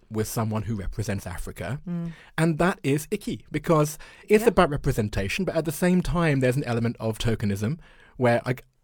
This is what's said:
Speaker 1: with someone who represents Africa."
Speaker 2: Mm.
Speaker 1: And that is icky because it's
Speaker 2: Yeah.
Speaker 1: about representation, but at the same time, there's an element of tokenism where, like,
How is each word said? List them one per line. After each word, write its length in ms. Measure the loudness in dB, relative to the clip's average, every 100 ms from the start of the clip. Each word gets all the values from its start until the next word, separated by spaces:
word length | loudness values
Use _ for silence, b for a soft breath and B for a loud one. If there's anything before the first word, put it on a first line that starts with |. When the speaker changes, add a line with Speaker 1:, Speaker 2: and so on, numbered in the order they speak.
| -8
Speaker 1:
with 160 | -4 -4
someone 360 | -2 -2 -2
who 120 | -2 -4
represents 500 | -6 -6 -4 -4 -6
Africa." 560 | -10 -10 -8 -8 -8 -6
Speaker 2:
Mm. 220 | -6 -8 -10 B -2
Speaker 1:
And 220 | 0 2
that 200 | 0 0
is 240 | 0 -2 -2
icky 340 | -6 -6 -8 -6
because 460 | -4 2 2 2 -2 B B B
it's 140 | 4
Speaker 2:
Yeah. 60 | 6
Speaker 1:
about 200 | 4 4
representation, 760 | 2 -2 0 0 -2 -2 -2 -2
but 100 | -2
at 100 | -2
the 60 |
same 300 | 0 2 4
time, 360 | 2 2 2 2
there's 160 | 2 2
an 60 | 0
element 300 | 0 -2 -2
of 180 | -4 -2
tokenism 640 | 0 0 0 0 -2 -4 b b b b
where, 220 | 2 2 0
like, 180 | -6 -8 _